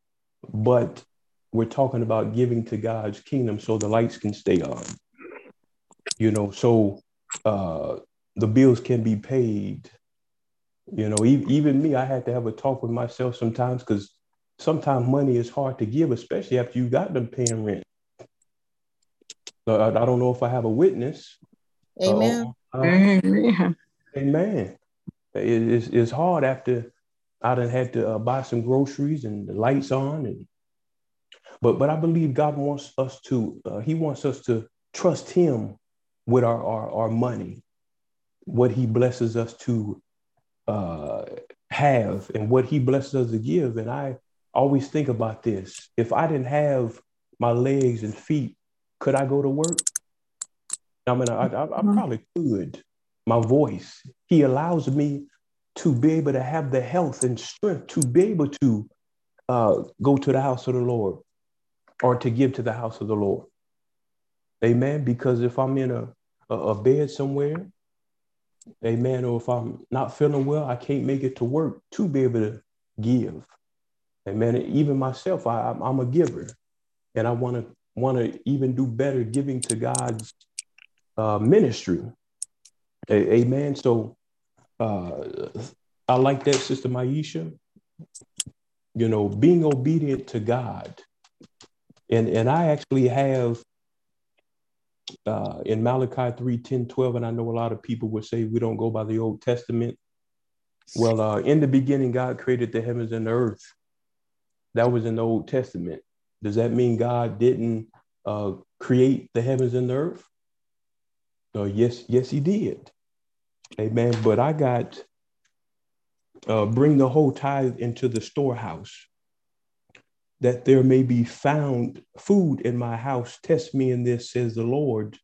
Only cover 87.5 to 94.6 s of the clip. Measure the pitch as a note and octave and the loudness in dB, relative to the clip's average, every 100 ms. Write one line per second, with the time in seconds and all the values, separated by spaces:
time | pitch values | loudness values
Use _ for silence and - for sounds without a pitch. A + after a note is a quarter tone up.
87.5 | - _ _ _ - D#3+ - - - - | -14 _ _ _ -20 -20 -20 -14 -12 -12
88.5 | - _ _ _ A2 A2+ G#2+ G2+ G#2 D3 | -16 _ _ _ -2 2 2 0 4 6
89.5 | F3 D#3 C3 C3+ D#3+ D3 C3+ - A#2 G#2 | 6 4 2 0 0 0 -4 -4 -4 -2
90.5 | B2 A2+ G2 - - - _ _ _ - | -2 -4 -10 -14 -18 -20 _ _ _ -20
91.5 | _ - _ _ _ - A2+ A2 G#2 A#2 | _ -20 _ _ _ 0 0 2 2 2
92.5 | D#3 E3 D3 - C3+ B2 B2 C#3 C3 A#2+ | 2 2 0 0 2 2 2 2 2 0
93.5 | A#2 - _ _ _ _ _ _ _ _ | -2 -8 _ _ _ _ _ _ _ _
94.5 | _ | _